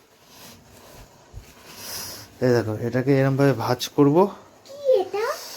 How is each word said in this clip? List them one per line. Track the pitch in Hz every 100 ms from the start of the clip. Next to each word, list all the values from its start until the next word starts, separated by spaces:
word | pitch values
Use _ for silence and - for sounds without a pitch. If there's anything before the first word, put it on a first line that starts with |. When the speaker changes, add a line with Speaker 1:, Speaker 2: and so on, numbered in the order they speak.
| _ _ _ - - - - - - - - - _ - - - - - - - - - - -
Speaker 1:
এই | 127
দেখো, | 120 107
এটাকে | 107 120 123 131 139
এরমভাবে | 135 135 139
ভাঁজ | 117 117 123 -
করবো। | - 143 156 196
Speaker 2:
কি | - - - - 554 571 508
এটা? | 359 403 466 622 -